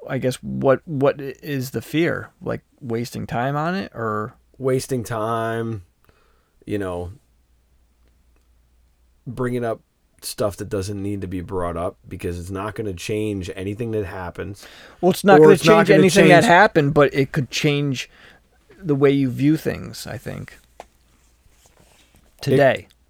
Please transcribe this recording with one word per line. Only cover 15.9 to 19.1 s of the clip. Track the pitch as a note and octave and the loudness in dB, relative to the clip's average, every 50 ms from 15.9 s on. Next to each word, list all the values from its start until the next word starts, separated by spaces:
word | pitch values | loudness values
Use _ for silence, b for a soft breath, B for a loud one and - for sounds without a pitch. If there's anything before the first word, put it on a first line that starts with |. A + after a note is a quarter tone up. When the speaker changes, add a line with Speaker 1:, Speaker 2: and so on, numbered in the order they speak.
| - F#3+ | 6 6
Speaker 1:
anything | F#3+ F#3 - G3 - F#3 | 6 6 6 6 8 8
that | F3 E3+ | 8 8
Speaker 2:
change | - | 8
Speaker 1:
happened, | - F3 F3+ G#3+ A3 - E3 C#3+ C#3 D3 | 6 6 6 6 6 4 2 2 2 4
but | D3 C#3+ - - | 4 4 4 2
it | D3 C3+ - - | -2 -2 -2 -2
could | D#3 B2 - | -4 -4 -4
change | - - - D3+ C#3+ C#3+ C#3+ C#3+ C3 - - _ b b b b b b b _ _ _ _ _ - - | -6 -2 0 0 0 0 -2 -4 -4 -6 -8 _ b b b b b b b _ _ _ _ _ -20 -10
the | - D3+ C#3+ | -2 -2 0
way | C3+ C#3+ C#3 | 4 4 4